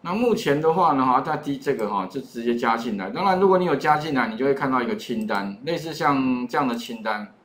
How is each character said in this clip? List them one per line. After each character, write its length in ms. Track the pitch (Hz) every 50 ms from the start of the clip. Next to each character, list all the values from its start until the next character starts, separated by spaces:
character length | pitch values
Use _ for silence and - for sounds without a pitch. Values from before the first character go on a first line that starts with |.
| -
那 80 | 170 185
目 220 | 220 247 240 208
前 240 | - - 151 139 147
的 140 | 156 160 165
话 180 | 185 180 160 143
呢 100 | 135 131
哈， 160 | 131 127 135
它 160 | 135 156 151
第-， 180 | 147 - 147 139
这 160 | 131 - 143 131
个 160 | 113 107 101
哈， 160 | 101 95 92
就 120 | 92 - 139
直 240 | 120 - - 120 117
接 100 | 120 120
加 220 | 120 123 120 113
进 220 | 117 120 120 104
来。 120 | 98 92 98
当 140 | 113 160 190
然， 160 | 196 185 185
如 80 | 196
果 100 | 190 185
你 60 | 185 180
有 100 | 170 143
加 220 | 135 156 156 151
进 180 | 147 156 160 143
来， 140 | 127 117
你 80 | 110 110
就 80 | 110 131
会 100 | 143 135
看 160 | 139 143 135
到 140 | 131 127 120
一 20 |
个 120 | 113 107
清 280 | 107 - - 120 110 107
单， 320 | 107 107 101 101 101 101 110 131
类 140 | 156 170
似 160 | 156 151 165 151
像 520 | - 160 147 143 135 131 127 127 123 123
这 120 | 120 -
样 100 | 151 139
的 80 | 127 117
清 260 | 117 117 - 117 113
单。 320 | 107 110 107 104 104 - - _